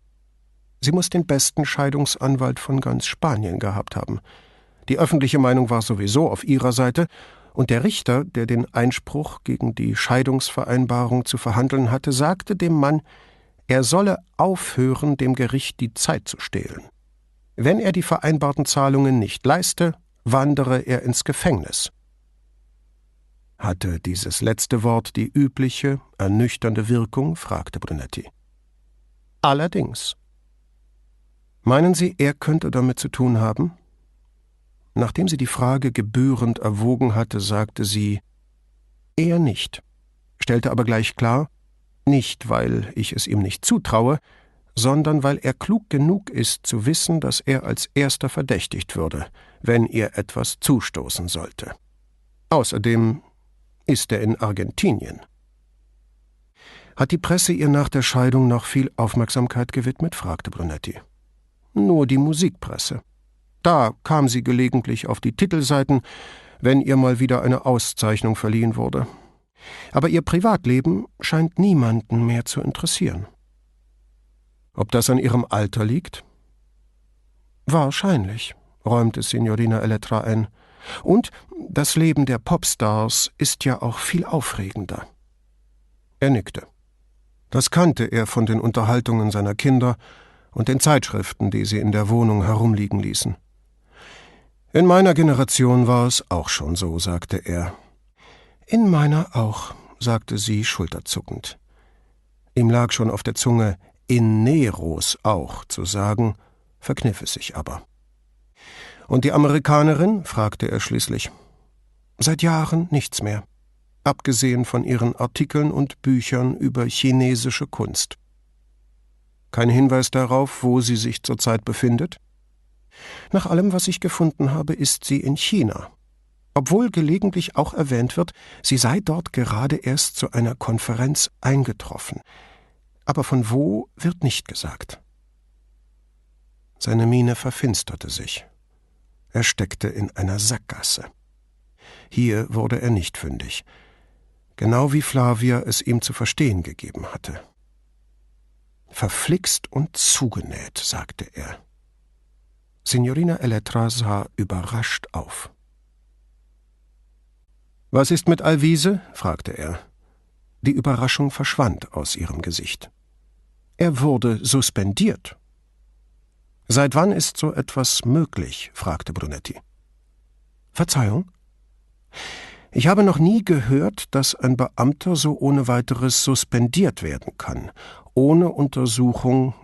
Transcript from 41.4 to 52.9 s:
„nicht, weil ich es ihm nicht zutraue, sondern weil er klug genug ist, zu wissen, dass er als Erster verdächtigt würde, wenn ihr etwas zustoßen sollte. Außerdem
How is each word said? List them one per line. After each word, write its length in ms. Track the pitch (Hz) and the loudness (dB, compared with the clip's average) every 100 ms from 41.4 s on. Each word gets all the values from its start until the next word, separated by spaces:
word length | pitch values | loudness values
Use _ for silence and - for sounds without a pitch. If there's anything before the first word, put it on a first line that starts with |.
| 156 _ _ _ _ _ | -2 _ _ _ _ _
„nicht, 440 | - 139 - - 117 | 2 2 2 -6 -2
weil 420 | - 120 117 104 - | 0 0 -2 -4 -6
ich 160 | 104 | -6
es 160 | - - | -4 -2
ihm 100 | 107 | -2
nicht 260 | 95 - | -2 -2
zutraue, 540 | - 233 - 110 120 147 _ _ _ _ _ | 0 0 2 2 2 0 _ _ _ _ _
sondern 480 | - 123 143 151 151 | -2 2 2 2 2
weil 160 | 139 143 | 0 -2
er 160 | 135 | -2
klug 340 | - - 220 - | -4 0 -2 0
genug 380 | 139 151 196 - | 0 2 0 -2
ist, 380 | 123 113 - - | -4 -2 -4 -4
zu 200 | 117 117 | -2 0
wissen, 340 | 165 - 165 | 0 0 -2
dass 180 | 135 - | -2 -4
er 240 | - 131 | -2 -2
als 260 | 107 120 - | -2 -6 -4
Erster 340 | 139 139 - 135 | -2 0 -2 -6
verdächtigt 680 | - 135 95 - 90 - 82 | -4 -2 -2 -4 -8 -8 -6
würde, 300 | 80 71 - - - - | -4 -6 -10 -14 -20 -6
wenn 240 | - 117 113 | 0 2 2
ihr 320 | 117 104 - | 0 -2 -4
etwas 400 | - - 117 - | -6 -4 -6 -4
zustoßen 680 | - 127 - 82 64 - 87 | 0 0 0 -8 -6 -6 -6
sollte. 440 | 82 87 - - - _ _ _ _ _ _ - | -8 -10 -14 -16 -16 _ _ _ _ _ _ -2
Außerdem 720 | 160 120 113 113 | 0 0 0 2